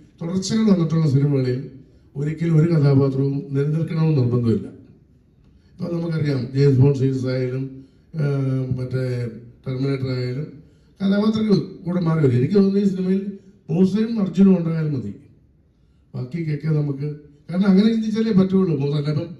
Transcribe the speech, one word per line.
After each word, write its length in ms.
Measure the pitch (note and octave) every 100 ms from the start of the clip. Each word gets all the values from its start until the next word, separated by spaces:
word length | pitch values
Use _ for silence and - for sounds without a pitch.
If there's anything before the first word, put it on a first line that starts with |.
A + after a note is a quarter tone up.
| - _
തുടർച്ചകൾ 500 | E3+ F#3+ F#3+ A3 G#3+
വന്നിട്ടുള്ള 380 | E3+ D#3 D#3+ D3
സിനിമകളിൽ 600 | C#3 C#3+ C3+ B2+ B2+ - - - _ _ C#3
ഒരിക്കലും 400 | D3 D#3 E3+ D#3
ഒരു 160 | E3+
കഥാപാത്രവും 720 | D#3 C#3 C#3 C#3 C3 C#3 C#3 -
നിലനിൽക്കണമെന്ന് 680 | C#3 D3 D#3 D#3+ D#3+ D#3+ C#3+
നിർബന്ധമില്ല. 500 | A#2+ A#2+ A#2 G2 - - - - _ _ _ _ _ _ _ -
ഇപ്പം 160 | F3 E3+
നമുക്കറിയാം, 520 | E3 D#3 D3 C3 A#2+
ജെയിംസ് 240 | C3+ C#3+ B2+
ബോണ്ട് 200 | C#3+ C3
സീരീസ് 280 | C3+ B2+ B2+
ആയാലും, 580 | C3 B2+ C3 C3+ C3 - _ _
ആ, 40 | D#3+ C#3+ C#3 C3 C3 B2+ B2+
മറ്റേ 480 | B2+ B2+ B2+ B2 A#2 G#2+ - - C3+
ടെർമിനേറ്റർ 400 | C3 C#3 C3+ C3
ആയാലും 360 | B2+ B2 C3 D#3 - - _ _ _
കഥാപാത്രങ്ങൾ 580 | G3 G3+ A3 A3 G#3+ F3
കൂടെ 420 | - - E3 F3+
മാറി 260 | E3 D#3+ C3+
വരും. 120 | A#2+
എനിക്ക് 160 | D3+
തോന്നുന്നു 260 | G3+ G3 G3
ഈ 40 |
സിനിമയിൽ 480 | G3+ F#3 F#3 G3 G3+ - - _ -
മൂസയും 500 | D#3+ F#3+ G#3 A3+ A3+
അർജുനും 380 | F3+ F3+ G3 F3
ഉണ്ടായാലും 340 | D#3+ D#3+ D#3
മതി, 220 | C3+ G2+ - - _ _ _ _ _ _ _ _
ബാക്കി 300 | B2+ B2+ E3
കേൾക്കാൻ 300 | D#3 C#3+ D#3
നമുക്ക്, 420 | D3+ D3 C3+ D3 D3 - _ -
കാരണം 160 | F3+ G3+
അങ്ങനെ 280 | F#3+ A3+
ചിന്തിച്ചാലേ 380 | A3+ A3 A3 A3
പറ്റുള്ളൂ. 460 | F#3+ F#3+ F#3+ E3+ C#3
മൂസ 160 | C#3+
അല്ല, 160 | D3 D3
ഇപ്പം 260 | D3+ E3+